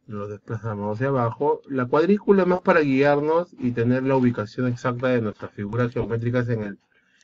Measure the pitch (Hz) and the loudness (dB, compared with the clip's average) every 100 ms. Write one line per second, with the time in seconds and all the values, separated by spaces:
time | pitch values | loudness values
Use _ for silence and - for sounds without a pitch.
0 | - 104 104 104 - 113 113 104 104 107 | -12 -12 -10 -12 -10 -8 -6 -6 -6 -4
1 | 135 135 117 - 143 156 - 131 123 143 | -2 0 -2 -2 -2 -2 -4 -4 0 2
2 | 170 202 - 202 180 180 - 175 147 131 | 4 2 4 4 4 2 4 4 4 4
3 | 143 147 151 165 175 - 127 117 117 127 | 4 2 2 0 -2 -4 -4 0 0 2
4 | 131 135 123 120 107 - 127 120 131 123 | 2 2 2 0 -8 -4 -4 -2 -4 -2
5 | 127 123 110 - 95 - 101 117 120 120 | 0 0 -2 -8 -14 -10 -8 -4 -4 -4
6 | 101 117 120 123 120 113 104 98 _ _ | -4 -4 -2 -2 -2 -4 -6 -12 _ _
7 | _ _ | _ _